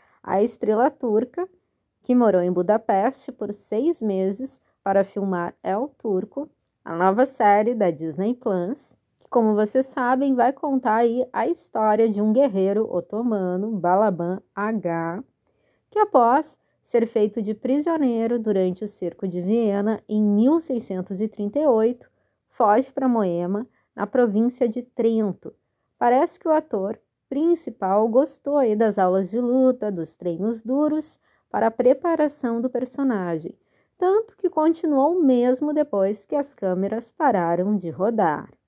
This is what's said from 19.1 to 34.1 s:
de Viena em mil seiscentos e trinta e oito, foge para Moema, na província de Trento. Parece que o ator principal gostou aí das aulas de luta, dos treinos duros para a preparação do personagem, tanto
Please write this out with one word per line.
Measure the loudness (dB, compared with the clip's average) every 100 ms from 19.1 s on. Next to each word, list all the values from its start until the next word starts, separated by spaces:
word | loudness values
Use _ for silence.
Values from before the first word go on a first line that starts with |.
| -6 -6
de | -4
Viena | -2 0 2 0 -2 -4 -4
em | 0
mil | 2 4 4 2
seiscentos | 0 -6 -6 -8 -6 -6
e | -6
trinta | -6 -6 0
e | 2
oito, | 2 2 -2 _ _ _ _ _
foge | 0 2 2 0
para | -2 0
Moema, | 0 0 -2 -2 -4 -8 _ _ -10
na | -4
província | 0 2 2 0 0 -2
de | -4
Trento. | -8 -2 0 0 -2 -4 -12 -20 _ _ _ _
Parece | 2 4 2 -2
que | 0
o |
ator | 0 0 -4 -6 -8 _ _ _
principal | -2 0 0 -4 -6 0 2 4
gostou | 2 0 -4 -2 0
aí | 2 2
das | 2 2
aulas | 2 2 0
de | -2
luta, | 0 4 2 2 -4
dos | -6 -8 -8
treinos | -6 -4 -4 -6
duros | -4 -2 0 -2 -6 -16 _ _ _
para | -2 -2
a |
preparação | 2 2 2 0 0 -2 -2 -4 -4
do | -4
personagem, | -6 -8 -4 -2 -2 -2 -6 -8 -14 _ _ _ _
tanto | 0